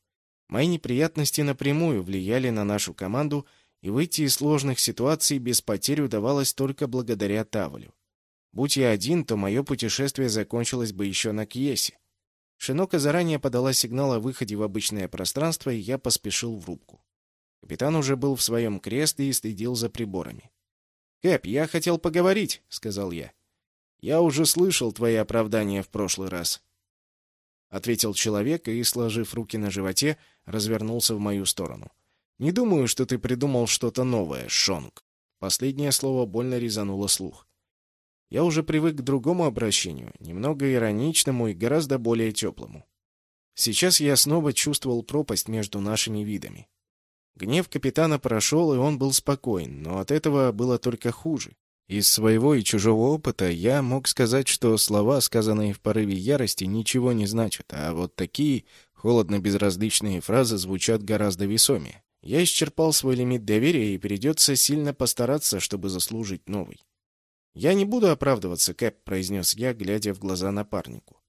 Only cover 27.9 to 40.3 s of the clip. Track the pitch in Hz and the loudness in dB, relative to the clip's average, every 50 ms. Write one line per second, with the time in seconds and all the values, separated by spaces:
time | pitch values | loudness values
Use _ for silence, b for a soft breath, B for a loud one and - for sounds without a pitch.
27.9 | 117 107 - 107 95 - - 110 104 101 104 135 165 170 - 113 110 120 120 - | 0 0 0 -2 -2 -2 -2 0 0 0 0 0 -2 -2 -4 -4 -4 -2 -2 -2
28.9 | - 123 117 113 104 113 110 - - 117 110 - - 110 104 101 92 101 95 95 | 0 0 -2 -2 -2 -4 -4 -4 -6 -8 -8 -6 -6 -4 -4 -4 -4 -2 -4 -2
29.9 | 92 - 139 151 156 b b b b b b - - 110 104 110 113 104 107 110 | -2 0 0 0 -2 b b b b b b -8 -6 -4 -2 -2 -2 -2 -2 -4
30.9 | 117 117 - - 113 104 104 104 101 98 95 - - - 90 67 60 50 50 - | -2 -2 0 -2 0 -2 -2 -2 -2 -2 -2 -4 -4 -4 -6 -8 -10 -12 -16 -20
31.9 | - _ _ _ _ _ _ _ _ - 123 156 180 233 247 220 185 147 127 117 | -20 _ _ _ _ _ _ _ _ -4 -2 -2 0 0 2 2 2 2 2 2
32.9 | - - 127 - 127 120 - 123 127 120 139 143 131 120 117 107 - - - 117 | 0 -2 -2 -2 -2 -2 -2 -2 -2 0 0 0 2 2 2 0 0 0 -2 -2
33.9 | - 131 127 127 123 110 90 76 67 64 57 52 - - - 98 92 78 65 - | -2 0 0 0 0 0 0 -2 -4 -8 -6 -4 0 0 0 0 0 -4 -6 -10
34.9 | - - - _ _ _ _ _ _ _ 95 95 - - 127 139 135 135 143 143 | -16 -20 -20 _ _ _ _ _ _ _ -4 -4 -2 -2 -2 -2 -2 -2 0 0
35.9 | 131 - 139 131 131 127 123 104 90 113 123 131 127 120 120 117 104 107 104 98 | 0 0 0 0 0 0 0 0 -2 -2 -2 -2 -2 -2 -2 -2 -2 -4 -4 -2
36.9 | 95 98 101 95 - - 95 90 - - - _ _ _ _ _ _ _ _ _ | -2 -2 0 0 -2 -2 -4 -8 -12 -16 -20 _ _ _ _ _ _ _ _ _
37.9 | _ _ _ _ _ _ _ _ - 123 165 170 151 165 160 - 156 156 156 165 | _ _ _ _ _ _ _ _ -2 0 0 2 2 0 0 0 0 2 2 0
38.9 | 151 143 123 135 139 135 110 151 180 180 165 143 107 110 113 107 98 - - 90 | 0 -2 -2 0 0 0 2 0 2 2 2 0 0 0 0 0 0 0 -2 -4
39.9 | 78 65 58 - - - - 80 | -6 -10 -12 -16 -16 -16 -14 -12